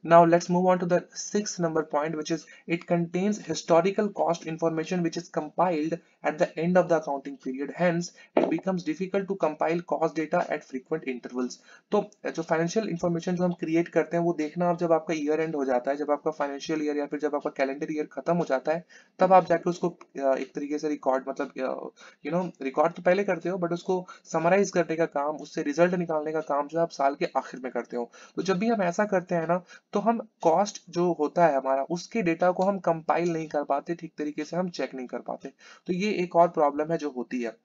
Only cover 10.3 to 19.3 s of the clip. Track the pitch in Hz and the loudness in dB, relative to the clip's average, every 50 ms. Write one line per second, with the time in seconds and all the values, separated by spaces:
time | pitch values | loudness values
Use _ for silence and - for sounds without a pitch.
10.3 | 170 175 - - - 151 - - 135 127 - _ 156 160 - 135 127 120 - 120 | 0 -2 0 0 -4 -6 -6 -10 -12 -12 -6 _ -6 -4 -4 -6 -8 -6 -10 -8
11.3 | 123 123 127 123 - - _ - - - _ _ - 208 196 - - _ - 143 | -4 -4 -4 -4 -6 -12 _ -20 -20 -20 _ _ 0 0 0 -2 -12 _ -10 -8
12.3 | 139 - 165 - 175 160 170 170 - 220 214 - 175 170 - 175 170 165 165 190 | -6 -6 -2 0 0 2 2 2 0 -2 -2 -2 -4 -2 -2 -2 -2 -2 -2 -2
13.3 | 180 175 180 180 175 - - 156 160 170 170 170 - 165 151 - 170 170 170 170 | -2 0 0 0 0 -2 -4 0 2 0 0 2 0 0 0 2 0 0 0 0
14.3 | 170 156 151 151 - 175 175 175 175 170 180 165 165 156 156 - 165 156 147 147 | 0 0 -4 -4 -2 -2 0 0 0 0 2 2 2 2 2 -2 -4 -2 0 0
15.3 | 156 160 160 160 156 143 135 135 127 123 123 139 143 147 147 139 147 143 - 160 | 0 0 0 -2 -2 -2 0 0 0 0 0 0 -2 -2 0 -2 -2 -2 -2 -4
16.3 | 151 - 147 143 139 139 139 - 160 156 151 147 147 147 143 143 - 143 151 147 | -2 -2 -4 -4 -4 -8 -6 -4 -4 -2 -2 -2 -2 -2 -4 -4 -6 -4 -4 -2
17.3 | 143 143 - 151 - - 139 135 139 143 160 151 156 151 151 - - 143 131 - | -2 -2 -4 -4 -2 -2 -2 -2 -2 -6 -6 -6 -4 -6 -6 -6 -8 -8 -2 0
18.3 | 175 175 160 - 135 127 - 156 156 175 170 _ - - - _ _ - 185 180 | 0 0 2 0 0 0 0 0 -2 -2 -4 _ -20 -20 -20 _ _ 2 4 8